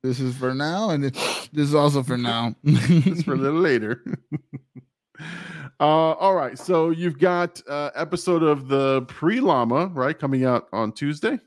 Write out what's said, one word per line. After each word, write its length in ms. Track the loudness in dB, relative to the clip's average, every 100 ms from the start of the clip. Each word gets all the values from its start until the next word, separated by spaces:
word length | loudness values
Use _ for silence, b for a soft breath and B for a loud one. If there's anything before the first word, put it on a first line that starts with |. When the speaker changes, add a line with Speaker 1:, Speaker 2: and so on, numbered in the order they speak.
Speaker 1:
This 160 | -4 -4
is 160 | -4 -4
for 200 | -4 -2
now, 340 | -4 -2 -2
and 160 | -2 -2
it, 80 | -4 B B B
this 140 | -2 2
is 60 | 4
also 260 | 4 2
for 160 | -2 -4
now. 380 | -2 -2 -4 -2
<laughs> 40 |
Speaker 2:
It's 580 | 2 4 6 4 4 0
for 140 | -2 0
a 20 |
little 220 | 0 2
later. 420 | 2 2 0 -6 -8
<laughs> 40 | -12 _ -12 _ -20 _ -20 _ _ _ B -16 -14 B -16 -16 _
Uh, 340 | 4 4 2
all 200 | 2 2 2
right. 220 | -2 -8
So 320 | 0 2 2
you've 300 | 0 -2 2
got, 420 | 2 2 -2 -6 -8
uh, 240 | -6 -6 -6
episode 480 | -6 -4 0 2
of 240 | 2 2 0
the 340 | 0 2 0
Pre-Llama, 840 | -2 -2 0 2 2 2 2 0 0
right, 240 | -2 -4 -2
coming 280 | -2 0 2
out 220 | 0 -2
on 180 | -4 -4
Tuesday? 480 | -4 -6 -2 -4 -4